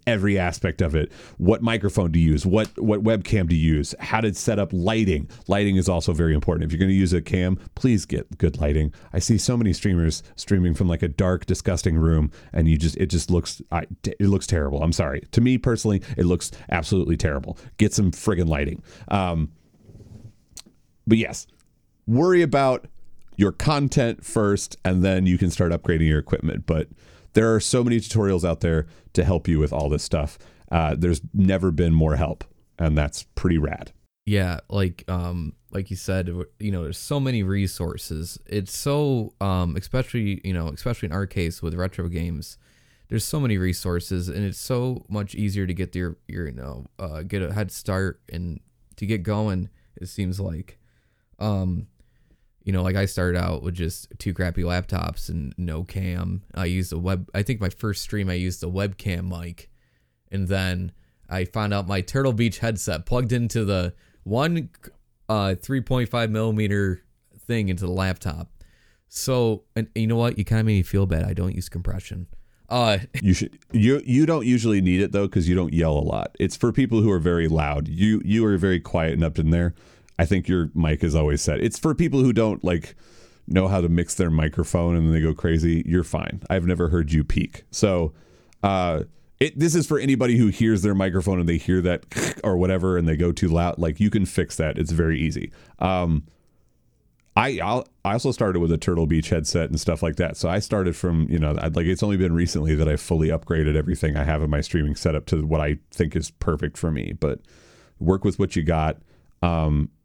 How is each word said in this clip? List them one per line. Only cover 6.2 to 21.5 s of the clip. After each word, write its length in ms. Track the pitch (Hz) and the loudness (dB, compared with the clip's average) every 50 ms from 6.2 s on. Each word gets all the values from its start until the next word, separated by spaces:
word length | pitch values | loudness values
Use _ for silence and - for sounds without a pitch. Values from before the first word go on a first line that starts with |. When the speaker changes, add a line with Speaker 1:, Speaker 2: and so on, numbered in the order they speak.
| 85 80 78 | 4 4 4
Speaker 1:
important. 320 | 76 - - 82 80 80 | 2 2 0 0 0 0
If 60 | 78 80 | -2 2
you're 60 | 80 | 2
gonna 140 | 95 95 98 | 4 4 6
use 200 | 98 95 85 90 | 4 4 4 4
a 80 | 85 | 2
cam, 380 | 80 - - 95 90 92 95 92 - - - | 0 0 0 0 2 2 0 -2 -4 -12 -12
please 300 | - - 131 120 98 - | -2 2 2 2 2 0
get 340 | - - - - - - - | -2 -4 -6 -6 -6 -4 -2
good 220 | - 82 - - | 0 0 0 0
lighting. 340 | 78 73 73 76 78 73 - - - - - | 0 0 2 2 0 0 -2 -8 -16 -6 -4
I 60 | 90 | -4
see 200 | - - 117 101 | 0 2 2 2
so 180 | - - 123 | 2 2 0
many 160 | 120 113 101 87 | 2 2 2 0
streamers 500 | - - 104 92 87 82 82 78 - - - - | 0 0 2 2 4 2 2 0 -2 -8 -14 -16
streaming 360 | - - - 101 95 90 90 80 | -16 -2 0 2 4 4 2 2
from, 140 | - 101 | 2 2
like, 160 | 87 82 80 - | 2 2 0 0
a 60 | 82 | -2
dark, 380 | 69 - 98 90 92 87 - | 0 0 2 2 2 0 0
disgusting 500 | - 92 - - - 92 82 - 92 80 | -2 -2 -2 0 -2 -2 0 0 2 2
room, 340 | 80 80 82 82 78 76 - - - - - - | 4 4 4 4 4 2 0 -2 -6 -16 -6 -2
and 160 | 82 80 80 | 2 4 4
you 80 | 80 | 4
just, 200 | 76 78 82 - | 4 4 0 0
it 100 | - 95 | 0 -2
just 220 | - - 85 - - | 0 0 -2 0 2
looks, 320 | 92 85 82 - - - - - - | 0 0 0 -2 -8 -14 -12 -6 -6
I, 140 | 85 82 - - - - | -6 -6 -6 -12 -8 -8
it 160 | 101 - - | -8 -2 0
looks 260 | 101 98 98 95 - | 2 2 2 2 0
terrible. 340 | - - 82 73 69 69 71 | 0 0 0 0 0 -2 0
I'm 120 | 76 85 85 | 0 0 2
sorry. 300 | - 90 71 67 71 - - - | 2 0 -2 -2 -6 -8 0 2
To 80 | 113 | 4
me 180 | 117 127 127 123 | 4 4 4 2
personally, 440 | - 135 117 104 - 110 101 92 - - - | 2 0 0 0 0 0 0 0 0 -4 -2
it 100 | - 87 | 2 2
looks 260 | 87 90 82 - - - - - - | 2 2 2 -2 -6 -12 -14 -8 -4
absolutely 460 | - 85 76 - 104 95 82 - 82 | -4 -4 0 0 0 0 2 2 0
terrible. 420 | 78 - 78 71 69 - - - - - - - - | 0 0 -2 -2 -2 -4 -6 -10 -12 -14 -20 0 2
Get 140 | 107 104 - | 2 4 4
some 200 | - 104 90 - | 2 2 2 0
friggin' 360 | - - 107 101 85 90 82 | 0 0 0 2 2 2 2
lighting. 360 | 80 71 73 71 - - - - - - - - | 2 0 0 -2 -4 -8 -12 -18 -20 -20 -8 -4
Um, 420 | - 101 95 90 85 80 78 78 - _ _ _ _ _ _ - - - - - - - - - - _ _ _ _ - - - _ _ _ _ _ _ _ - | -2 0 0 0 0 0 -2 -2 -4 _ _ _ _ _ _ -20 -20 -20 -20 -20 -20 -20 -20 -20 -20 _ _ _ _ -20 -20 -20 _ _ _ _ _ _ _ 2
but 100 | 113 113 | 2 2
yes, 300 | 107 - - - - - | 2 -2 -6 -12 -14 -16